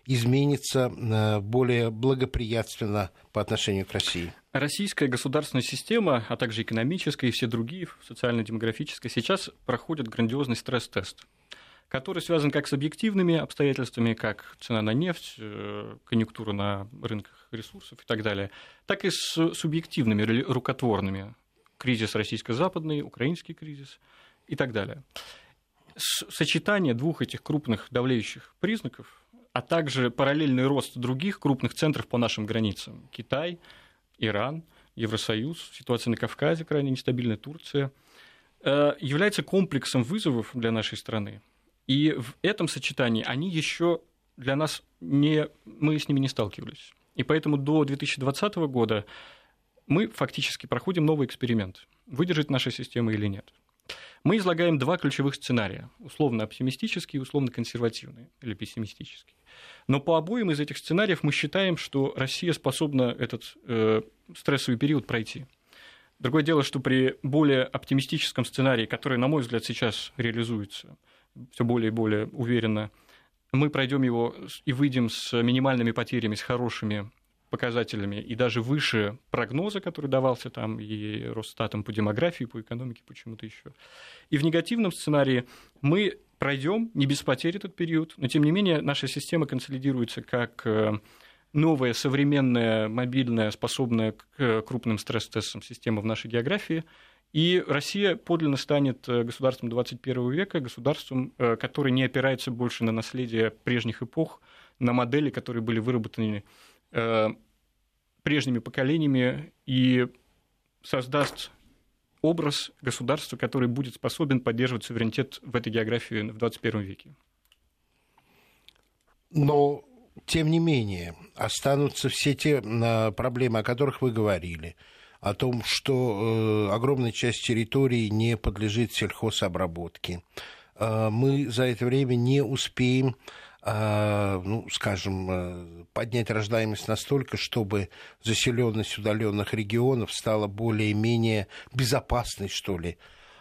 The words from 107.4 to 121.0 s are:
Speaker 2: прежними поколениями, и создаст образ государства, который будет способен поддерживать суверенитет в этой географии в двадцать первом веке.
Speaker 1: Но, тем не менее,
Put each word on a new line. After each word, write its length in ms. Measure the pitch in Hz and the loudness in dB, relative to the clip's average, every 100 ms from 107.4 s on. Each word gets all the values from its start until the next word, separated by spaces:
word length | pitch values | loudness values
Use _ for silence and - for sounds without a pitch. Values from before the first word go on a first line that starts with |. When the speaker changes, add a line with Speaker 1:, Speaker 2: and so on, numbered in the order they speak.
| _ _ _ _ _ _ _ _ | _ _ _ _ _ _ _ _
Speaker 2:
прежними 360 | - 147 131 120 | 0 0 2 -2
поколениями, 920 | 117 - 131 160 147 131 123 139 156 _ - | -2 -2 0 2 4 4 2 0 -10 _ -2
и 420 | 127 127 123 123 - _ _ _ _ _ _ | 4 6 4 2 -4 _ _ _ _ _ _
создаст 680 | - 135 123 147 135 - - - _ _ _ _ _ _ | -4 -4 0 0 0 -2 -14 -16 _ _ _ _ _ _
образ 500 | 156 170 147 143 - _ | 2 2 0 -2 -6 _
государства, 560 | 131 - 123 147 - 123 | -6 -4 -2 -2 -2 -4
который 320 | 123 135 120 | -2 2 2
будет 260 | 120 131 - | 0 -4 -4
способен 460 | 123 - 151 131 | -6 -2 2 2
поддерживать 420 | 123 117 127 120 | 2 0 0 -2
суверенитет 560 | - 113 113 123 120 - | -4 0 0 0 -4 -6
в 140 | - 120 | -4 -4
этой 160 | 113 | -2
географии 580 | 113 110 117 - 110 107 | -2 0 -2 -2 -4 -4
в 60 | 110 | -2
двадцать 220 | 117 - | -2 0
первом 240 | 123 107 | -4 -2
веке. 320 | 98 95 - - _ _ _ _ _ _ _ _ _ _ _ _ _ _ - _ _ _ _ _ _ | -6 -12 -20 -20 _ _ _ _ _ _ _ _ _ _ _ _ _ _ -20 _ _ _ _ _ _
Speaker 1:
Но, 560 | 160 143 147 143 143 - - _ - - | 2 4 6 4 2 -10 -20 _ -18 -2
тем 260 | 165 156 | 0 4
не 80 | 165 | 4
менее, 560 | 165 139 104 92 | 4 2 0 -4